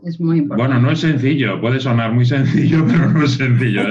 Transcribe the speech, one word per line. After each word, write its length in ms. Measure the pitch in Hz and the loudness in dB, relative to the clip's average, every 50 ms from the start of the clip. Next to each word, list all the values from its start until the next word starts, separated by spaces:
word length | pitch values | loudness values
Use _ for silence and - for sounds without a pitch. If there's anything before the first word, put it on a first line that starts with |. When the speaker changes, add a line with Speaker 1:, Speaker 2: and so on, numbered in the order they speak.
| - | -12
Speaker 1:
es 160 | 175 165 - | -12 -8 -4
muy 180 | 170 165 165 165 | -2 0 0 0
importante. 300 | 143 131 120 113 123 127 | -2 -2 -2 -2 -2 0
Speaker 2:
Bueno, 140 | 135 123 123 | 0 2 2
no 60 | - | 0
es 80 | 160 156 | 0 0
sencillo, 600 | 170 165 151 127 117 135 160 139 123 101 95 87 | 0 -2 0 0 0 0 0 0 -2 -2 -2 -2
puede 200 | 104 117 127 131 | -2 -2 -2 -2
sonar 320 | 127 127 120 117 113 113 | -2 -2 -2 0 0 0
muy 140 | 113 120 123 | 0 0 2
sencillo, 580 | - 147 135 135 - - 156 - 160 165 160 160 | 2 0 0 0 0 0 0 2 2 2 2 2
<laughs> 0 | |
pero 240 | - 240 - - - | 2 2 2 2 2
no 140 | 160 156 147 | 2 2 2
es 80 | 135 | 0
sencillo. 500 | 120 - 135 127 120 120 127 120 101 101 98 107 | 0 0 0 2 2 2 2 0 0 -2 -2 -2